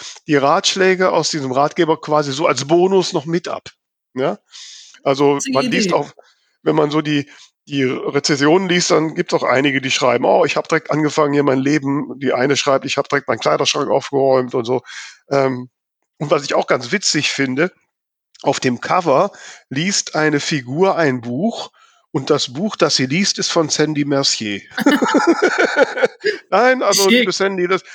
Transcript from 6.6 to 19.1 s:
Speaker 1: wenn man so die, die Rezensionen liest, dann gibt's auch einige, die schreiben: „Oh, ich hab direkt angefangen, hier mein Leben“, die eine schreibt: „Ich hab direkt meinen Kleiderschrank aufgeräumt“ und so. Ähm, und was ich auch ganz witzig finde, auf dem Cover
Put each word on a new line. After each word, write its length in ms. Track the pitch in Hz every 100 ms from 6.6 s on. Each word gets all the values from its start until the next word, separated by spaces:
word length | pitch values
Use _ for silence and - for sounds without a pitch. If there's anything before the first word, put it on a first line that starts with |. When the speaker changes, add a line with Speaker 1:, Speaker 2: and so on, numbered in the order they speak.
Speaker 1:
wenn 140 | 156 156
man 140 | 147
so 100 | 156
die, 280 | 151 147 139 - - _ -
die 160 | 143
Rezensionen 840 | 127 127 - 139 - 143 147 180 190
liest, 220 | 175 -
dann 240 | 165 160
gibt's 200 | 156 170
auch 80 | -
einige, 360 | 120 123 143 135
die 100 | 131
schreiben: 340 | - 131 120
„Oh, 200 | 135 196
ich 120 | 156 160
hab 120 | -
direkt 220 | 156 -
angefangen, 420 | 143 151 156 147
hier 100 | 143
mein 160 | 143 131
Leben“, 580 | 139 151 135 143 - 131
die 140 | 131
eine 240 | 117 135 135
schreibt: 280 | - 135
„Ich 120 | 135 -
hab 100 | -
direkt 200 | 143 -
meinen 120 | 113
Kleiderschrank 480 | 151 151 139 147 139
aufgeräumt“ 640 | 139 - 139 135 131 127
und 100 | 131
so. 180 | 117 127 - - - - _
Ähm, 400 | 135 135 127 127 _ _ _ _ -
und 120 | 147
was 140 | 147
ich 100 | 139
auch 120 | 214 -
ganz 260 | 127 120
witzig 380 | 196 - 156 -
finde, 400 | - 139 127 175 - _ _ _ _ _ _
auf 180 | - -
dem 200 | 135 120
Cover 520 | - 175 170